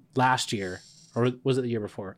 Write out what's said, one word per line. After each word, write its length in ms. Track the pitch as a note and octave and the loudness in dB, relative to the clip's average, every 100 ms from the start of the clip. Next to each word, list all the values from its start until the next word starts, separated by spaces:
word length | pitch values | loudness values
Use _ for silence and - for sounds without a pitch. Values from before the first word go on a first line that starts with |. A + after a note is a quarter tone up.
| - C3 | -6 2
last 360 | B2+ B2+ - | 4 4 0
year, 300 | A2 F#2+ F#2 - - - A#2 | -4 -4 -8 -14 -20 -8 0
or 140 | B2 B2 | 0 2
was 140 | C3+ C3 | 0 0
it 40 | |
the 80 | B2 | 0
year 100 | A#2 | -2
before? 380 | G2+ - F#2+ | -4 -8 -12